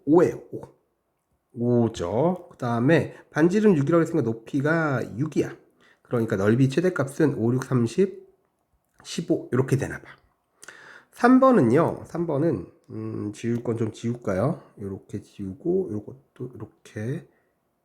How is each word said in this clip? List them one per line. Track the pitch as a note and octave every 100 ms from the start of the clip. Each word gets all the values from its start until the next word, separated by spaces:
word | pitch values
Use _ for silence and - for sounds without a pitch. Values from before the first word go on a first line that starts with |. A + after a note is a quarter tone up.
오예요. | - E3+ D3 - -
오. | - - _ _ _ _ _ _ _ _ -
오죠. | A#2+ A#2+ A#2 - E2+ G#2+ E3 F#3 -
그 | -
다음에 | B2 A#2 B2+ D#3+ G2 - _
반지름 | D3 E3+ G#3 G#3+ D#3+
육이라고 | C#3 E3+
했으니까 | D#3+ E3
높이가 | A2+ A2+ - C#3+ C#3+ E3 D#3 B2+ F#2+ F#2+
육이야. | D#3 - - - _ _ _ _
그러니까 | - A#2+ A2 G2+
넓이 | G2+ A#2+ C3
최대값은 | E3+ F3+ F3+ C#3 - D3+ -
오, | A#2
육, | C3
삼십, | - B2+ A2+ - G3 - - _ _ _ _ _ _ _
십오 | - - E3+ C#3 -
이렇게 | B2 C3 C3+
되나 | F2 D#2
봐. | - - _ _ _ _ - - - - _
삼 | - A#3+ C4
번은요. | C4 A#3 A#2 C#3 C#3 -
삼 | - D#3+ E3+
번은, | C#3 E3 G#2+ E2+ _ -
음, | A2 A2 A2 G#2
지울 | G#2 A#2 A#2
건 | A#2+ A2
좀 | G#2+
지울까요? | - A#2 A#2+ - F#2 B2+ F3+ - -
요렇게 | G2 F#2+ - G#2
지우고 | - - F#2+ F#2 E2+ F#2+ F#2
요것도 | G#2 - - _ - C3+
이렇게 | G#2+ G#2+ _ - G#2+ A2 E3 - _ _ _ _ _